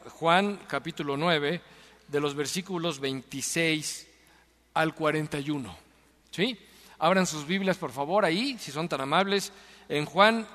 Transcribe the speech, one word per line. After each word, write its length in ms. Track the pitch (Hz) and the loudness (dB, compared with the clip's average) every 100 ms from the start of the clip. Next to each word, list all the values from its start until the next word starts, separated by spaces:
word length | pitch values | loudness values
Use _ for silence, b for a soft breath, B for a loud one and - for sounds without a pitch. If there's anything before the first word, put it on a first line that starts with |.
| - | -20
Juan 460 | - 160 175 202 196 - | -2 4 4 4 -2 -6
capítulo 500 | 139 135 - 147 139 | -6 -6 -6 -4 0
nueve, 440 | 170 160 143 170 B B B B - | 2 2 2 -2 B B B B -4
de 120 | 143 | -2
los 140 | 147 143 | 0 -2
versículos 680 | 139 185 190 180 170 143 | -4 -4 -4 -4 -4 -4
veintiséis 1040 | 135 135 - 143 - 165 165 156 151 - - _ b b b _ _ | -4 -6 -8 -8 -4 0 2 0 -2 -10 -14 _ b b b _ _
al 220 | - 160 - | 0 0 2
cuarenta 440 | 156 156 151 147 | 0 0 -2 -6
y 100 | 143 | -4
uno. 260 | 147 110 87 - _ _ _ _ | -4 -6 -12 -20 _ _ _ _
¿Sí? 260 | - 220 240 B B B B | -2 -2 -2 B B B B
Abran 280 | 160 190 185 | 2 4 2
sus 180 | 156 147 | -2 -2
Biblias, 320 | 196 196 175 | -2 0 -2
por 140 | 151 | -4
favor, 320 | 120 143 196 | -6 0 2
ahí, 340 | 190 170 269 247 | 2 2 -2 -6
si 120 | - | -8
son 160 | 143 170 | -6 -4
tan 140 | 143 | -4
amables, 500 | 135 160 196 202 190 B B B B | 0 2 2 0 -2 B B B B
en 160 | 143 147 | -4 -2
Juan 420 | 170 208 226 214 | 6 6 6 -2